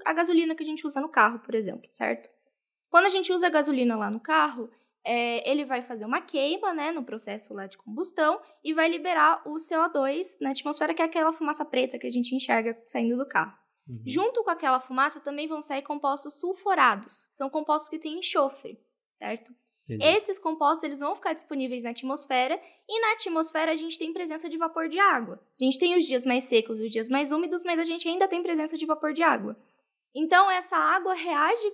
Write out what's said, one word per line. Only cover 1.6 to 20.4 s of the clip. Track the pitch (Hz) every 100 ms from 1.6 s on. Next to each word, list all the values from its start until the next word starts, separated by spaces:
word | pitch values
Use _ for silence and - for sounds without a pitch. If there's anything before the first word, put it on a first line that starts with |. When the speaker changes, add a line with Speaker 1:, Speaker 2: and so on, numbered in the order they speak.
| 196 - -
Speaker 1:
certo? | - 220 233 - _ _ _ _ _ _
Quando | 339 392
a |
gente | 381 370
usa | 359 349
a |
gasolina | 311 294 262 240 220
lá | 208
no | 220
carro, | - 311 302 247 226 - _ _ -
é, | 240 240 233 -
ele | 294
vai | 262 247
fazer | 247 226
uma | 214 302
queima, | 339 294 285 359 415
né, | 330 294
no | 330 247
processo | 226 - 214 -
lá | 202 190
de | -
combustão | - 214 226 - 311 427 - _
e | 302
vai | 320 330
liberar | 330 359 330 302 330 -
o | 311
C | 320 320
O | 339
dois | 311 269 294 370 -
na | 269
atmosfera, | 269 294 302 311
que | 330
é | 330
aquela | 330 320
fumaça | 320 294 302
preta | 302 254 254 247
que | 247
a |
gente | 247 240 262
enxerga | - 233 226 226 -
saindo | 254 233 247
do | 262
carro. | 185 170 - _ _ -
Speaker 2:
Uhum. | 117 170
Speaker 1:
Junto | 311 440 494
com | 403
aquela | 339 294 262
fumaça | 262 254 285 302
também | 285 294 311
vão | 311
sair | 302 277
compostos | 277 294 294 285 285 -
sulfurados, | 349 381 403 339 254 202 220 - -
são | - 277
compostos | 311 302 302 302
que | 320
têm | 320 330
enxofre, | 370 339 269 - - - _ _ _
certo? | _ 104 226 - - _ _ -
Speaker 2:
Entendi. | 110
Speaker 1:
Esses | 302 403 415
compostos, | 381